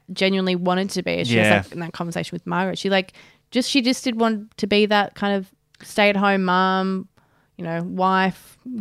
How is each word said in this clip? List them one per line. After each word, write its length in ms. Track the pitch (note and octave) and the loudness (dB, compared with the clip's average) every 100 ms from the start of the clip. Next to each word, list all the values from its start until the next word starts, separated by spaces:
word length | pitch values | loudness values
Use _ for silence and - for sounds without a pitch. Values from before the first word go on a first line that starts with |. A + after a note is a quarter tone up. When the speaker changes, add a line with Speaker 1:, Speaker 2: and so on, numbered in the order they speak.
| - | -10
Speaker 1:
genuinely 440 | F#3 F#3+ F#3+ F#3 F3+ | -2 0 2 0 0
wanted 340 | F3+ F3+ G3 | 0 0 -2
to 120 | F#3 | -4
be, 200 | F#2 E2+ | -4 -2
she 120 | A#2+ A#2 | 0 2
Speaker 2:
Yeah. 200 | G#2+ G#2 | 4 4
Speaker 1:
was, 80 | G2 | 0
like, 60 | |
in 60 | - | -8
that 140 | E3+ | -10
conversation 420 | - E3+ E3+ D#3+ E3+ | -8 -8 -6 -6 -8
with 100 | - | -6
Margaret. 320 | F3 F#3+ E3+ | -4 -4 -4
She, 120 | G3 | 0
like, 240 | G3 F#3+ - - _ _ | 0 -2 -8 -20 _ _
just, 180 | B3 B3 | -4 0
she 120 | C#4 | 2
just 220 | A#3+ C4 | 2 0
did 160 | C4 A3+ | -2 0
want 360 | A3+ A3 G#3+ - | 0 -2 -8 -8
to 100 | G3+ | 0
be 180 | G#3 G#3 | 2 4
that 280 | G#3 G3 - | 2 0 -2
kind 200 | G3+ G3 | -2 -2
of 120 | F#3+ _ _ _ | -4 _ _ _
stay-at-home 640 | - - G#3 G3+ G3+ G3 | -8 2 2 4 2 2
mom, 640 | F#3 F3+ F#3+ F#3+ F#3+ F#3+ F#3+ _ _ _ _ - | 2 2 2 2 0 -4 -8 _ _ _ _ -12
you 80 | |
know, 180 | E3 E3+ | -8 -6
wife, 760 | F3 F#3 F#3 F#3+ F#3+ - - - B3+ A#3+ | -6 -2 2 2 0 -2 -12 -20 -14 -6